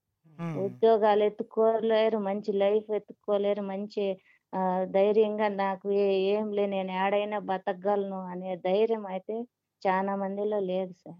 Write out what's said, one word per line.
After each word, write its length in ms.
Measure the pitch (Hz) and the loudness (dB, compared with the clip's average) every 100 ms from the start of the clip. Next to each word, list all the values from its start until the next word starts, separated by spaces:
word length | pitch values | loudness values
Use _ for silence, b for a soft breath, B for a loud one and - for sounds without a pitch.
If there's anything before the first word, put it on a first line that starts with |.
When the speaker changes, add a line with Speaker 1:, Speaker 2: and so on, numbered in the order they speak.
| _ _ 160 151 | _ _ _ -10
Speaker 1:
Hmm. 180 | 170 175 | -8 -4
Speaker 2:
ఉద్యోగాలు 680 | 196 123 226 220 214 208 | -6 2 4 6 4 4
ఎత్తుకోలేరు, 920 | 208 208 226 - 220 226 226 220 220 214 | 2 -2 -6 0 2 2 2 2 2 0
మంచి 340 | 196 202 202 | -2 -4 -2
లైఫ్ 400 | 196 196 214 214 | 0 2 0 -2
ఎత్తుకోలేరు, 680 | 208 - - - 202 202 202 | -6 -6 -10 -2 0 0 -2
మంచి, 560 | 196 190 208 - 196 190 b b _ | -4 -8 -6 -4 -4 -4 b b _
ఆ, 300 | 185 185 185 | -2 0 0
ధైర్యంగా 640 | 185 190 208 208 214 214 214 | 0 4 4 4 2 2 -2
నాకు 420 | 196 196 190 202 | 0 -2 -2 -2
ఏ-, 300 | 202 202 190 | 2 2 2
ఏం 320 | 190 208 214 | 2 0 0
లే, 140 | 202 202 | -2 0
నేను 260 | 190 190 | -2 -2
ఏడైనా 460 | 185 196 208 208 208 | -2 0 0 0 -4
బతకగలను 880 | 185 190 202 185 190 202 196 190 185 | -4 -4 -4 -4 0 0 -2 -6 -8
అనే 300 | 180 185 180 | -8 -8 -4
ధైర్యం 500 | 180 196 226 226 196 | 0 4 4 2 -4
అయితే 360 | 185 - 220 240 _ _ _ 196 | -8 -6 -8 -8 _ _ _ 0
చాలా 300 | 185 196 196 | 0 0 -2
మందిలో 440 | 190 196 208 208 | -4 -4 -2 -2
లేదు 320 | 185 185 185 | -2 -4 -6
సార్. 240 | 180 - | -10 -20